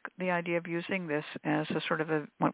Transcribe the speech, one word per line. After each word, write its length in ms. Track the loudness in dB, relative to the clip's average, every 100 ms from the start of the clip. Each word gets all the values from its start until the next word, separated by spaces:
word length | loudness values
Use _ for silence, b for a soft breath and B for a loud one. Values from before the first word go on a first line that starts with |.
| -6 -4
the 100 | 0
idea 280 | 0 0 -2
of 100 | 0
using 400 | -4 -2 -4 0
this 160 | -2 -2 -6 0
as 200 | 0 2
a 120 | -2 0
sort 140 | 0
of 80 | 2
a, 180 | 0 -2 _
what 140 | 2